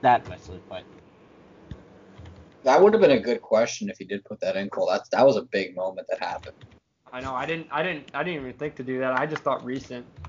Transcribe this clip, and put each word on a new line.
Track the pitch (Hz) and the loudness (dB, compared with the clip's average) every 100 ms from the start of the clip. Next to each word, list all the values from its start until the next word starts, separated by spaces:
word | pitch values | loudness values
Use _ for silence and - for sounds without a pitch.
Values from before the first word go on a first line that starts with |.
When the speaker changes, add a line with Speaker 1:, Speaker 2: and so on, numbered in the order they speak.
Speaker 1:
that | 127 117 - | 4 4 2
wrestler, | 90 - 92 - | -14 -16 -18 -14
but | 92 - - - _ - - - - - - - - - - - - - _ | -14 -14 -20 -20 _ -20 -20 -20 -20 -20 -20 -20 -20 -20 -20 -20 -20 -20 _
Speaker 2:
That | - 147 | 4 6
would | 208 | 8
have | 214 | 8
been | 175 | 6
a | 123 | 6
good | 110 117 | 2 -4
question | - 110 117 - 101 | 2 2 2 -2 -8
if | - | -10
he | |
did | 92 101 - | -8 -10 -10
put | 107 | -8
that | 92 95 | -4 -4
in, | 101 | -4
Cole. | - 90 | -2 0
That's, | 98 - | 0 -2
that | 95 139 | 4 4
was | 107 | 4
a | |
big | - 101 90 90 | 0 -4 -4 -4
moment | 92 92 - | -6 -6 -6
that | 92 | -6
happened. | 87 87 - - - _ _ _ _ | -6 -8 -12 -20 -20 _ _ _ _
Speaker 3:
I | 127 | -12
know. | 131 | -8
I | 127 147 | -6 -4
didn't, | 165 156 | -6 -6
I | 147 | -4
didn't, | 175 156 135 | -4 -4 -8
I | 139 | -6
didn't | 170 156 | -6 -6
even | 131 | -8
think | 120 147 - | -8 -10 -8
to | |
do | 127 127 | -6 -4
that. | 131 | -2
I | 127 156 | -2 -2
just | 151 | -4
thought | 143 131 | -4 -4
recent. | 123 131 - 123 120 - | -4 -10 -10 -14 -16 -18